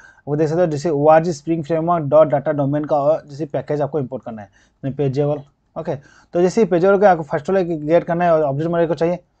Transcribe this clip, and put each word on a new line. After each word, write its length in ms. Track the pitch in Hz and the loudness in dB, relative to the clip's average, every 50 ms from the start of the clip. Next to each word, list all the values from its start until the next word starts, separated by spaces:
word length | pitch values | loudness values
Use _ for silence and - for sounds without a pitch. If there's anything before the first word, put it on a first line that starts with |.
| - - _ _ - - | -16 -20 _ _ -8 -6
वो 80 | 147 | -2
देख 140 | 147 160 147 | 0 0 0
सकते 120 | 160 170 | 2 0
हो 60 | 180 165 | 0 0
जैसे 220 | 151 139 147 175 | 0 -2 -4 -2
ओआरजी 440 | 151 143 143 156 156 160 160 180 165 | -2 2 4 6 6 6 4 2 -6
Spring 340 | 139 - 165 165 165 151 143 | -6 -4 -4 -4 -4 -2 -4
Framework 420 | 165 160 160 170 175 170 151 139 | -4 -2 0 0 -2 -2 0 2
dot 240 | 151 151 156 147 147 | 4 4 4 4 2
data 220 | 143 139 160 151 | -2 -2 -2 -2
domain 300 | 143 143 135 143 147 151 | -2 -2 -2 -2 -2 -2
का 360 | 143 160 147 139 147 160 147 | -2 -2 0 2 2 0 0
जैसे 240 | - 147 143 135 160 | -2 -10 -12 -10 -10
पैकेज 360 | 147 - 135 - - 151 147 | -6 -6 -8 -4 -4 -4 -4
आपको 180 | 143 139 143 156 | -4 -4 -4 -4
इंपोर्ट 240 | 131 117 131 123 - | -6 -6 -8 -12 -12
करना 180 | 123 113 110 | -12 -14 -14
है, 500 | 104 - _ _ _ _ _ _ - 139 | -16 -18 _ _ _ _ _ _ -10 -8
पेजेबल, 500 | 135 143 147 139 123 139 147 147 147 143 143 _ _ _ _ _ - | -4 -2 -2 -2 0 0 -2 -2 -2 -4 -8 _ _ _ _ _ -14
ओके? 200 | 160 160 180 147 | -12 -8 -8 -8
तो 460 | 139 - _ _ _ _ _ - 175 | -10 -10 _ _ _ _ _ -2 0
जैसे 200 | 175 185 - 233 | 0 2 2 2
ही 60 | 226 175 | 0 2
पेजेबल 300 | 180 170 165 196 196 190 | 2 2 4 4 4 4
का 120 | 202 202 | 6 4
आपको 120 | 180 160 160 | 4 4 0
फर्स्ट 260 | - - 160 147 - | -6 -6 -6 -4 -2
वाला 120 | 190 196 | -2 0
गेट 420 | 180 170 170 156 147 147 165 170 165 | 0 -2 -4 -6 -2 2 2 2 2
करना 220 | - 170 170 175 | 0 -2 0 2
है 80 | 175 165 | 2 2
और 100 | 156 156 | 2 2
ऑब्जेक्ट 280 | 143 135 139 160 170 | 0 -2 -2 -2 -2
मेरे 160 | 170 170 170 156 | 0 0 0 0
को 60 | 160 | 0
चाहिए, 260 | 139 165 170 180 165 - _ _ _ | -2 -2 -2 -2 -4 -8 _ _ _